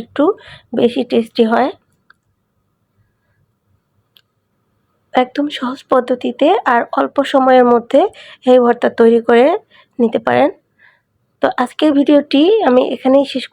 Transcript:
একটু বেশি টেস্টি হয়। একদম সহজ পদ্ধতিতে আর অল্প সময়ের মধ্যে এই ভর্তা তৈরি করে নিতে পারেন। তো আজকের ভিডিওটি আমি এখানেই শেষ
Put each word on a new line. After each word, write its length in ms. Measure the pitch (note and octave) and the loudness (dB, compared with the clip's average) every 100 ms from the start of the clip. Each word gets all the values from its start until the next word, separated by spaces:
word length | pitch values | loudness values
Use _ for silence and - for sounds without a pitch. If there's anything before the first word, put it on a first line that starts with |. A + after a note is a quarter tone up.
একটু 200 | A3+ - D4+ - - - _ A#3 | -4 -4 -2 -4 -10 -20 _ -2
বেশি 220 | A#3+ A#3 A#3+ | -2 -2 -4
টেস্টি 320 | A#3+ A3+ - A3+ | -4 -4 -2 -2
হয়। 180 | A#3 C4 G4 _ _ _ _ _ _ _ _ _ _ _ _ _ _ _ _ _ _ _ _ _ _ _ _ _ _ _ _ _ _ _ _ _ | 0 -2 -6 _ _ _ _ _ _ _ _ _ _ _ _ _ _ _ _ _ _ _ _ _ _ _ _ _ _ _ _ _ _ _ _ _
একদম 320 | - B3+ - D4 - | -4 -4 -4 -8 -8
সহজ 220 | B3 C4+ - | -10 -10 -4
পদ্ধতিতে 560 | C4 B3 B3 B3+ A#3 D4 G#4 - | -2 -2 -4 -6 -2 0 0 0
আর 80 | A#3+ - - | -2 -2 -4
অল্প 160 | C#3 - - | -4 -4 -2
সময়ের 340 | C#4 C4 B3+ B3 | 0 2 4 4
মধ্যে 280 | A#3+ A#3 C4+ G4 - - - - | 2 0 0 0 -4 -20 -8 0
এই 60 | B3+ | 2
ভর্তা 260 | A#3+ A#3+ A#3+ - | 2 0 -2 2
তৈরি 200 | A#3 A#3 A3+ | 2 2 2
করে 180 | A#3 C4+ F#4 - _ _ - | 2 2 0 -8 _ _ -4
নিতে 200 | A3+ A3+ A3+ | -4 -2 -2
পারেন। 220 | A#3+ C#4 - _ _ _ _ _ _ _ _ | 0 0 -4 _ _ _ _ _ _ _ _
তো 60 | - - | -6 -4
আজকের 280 | B3 - D#4 C#4+ | -6 -2 -2 0
ভিডিওটি 440 | C#4+ D4 C#4+ C4+ D#4+ A4 F4 | 2 2 2 0 2 2 2
আমি 120 | B3 C4 B3 | 0 0 -4
এখানেই 300 | C4 C4+ C4+ | 0 0 0
শেষ 120 | C4 - | -6 -6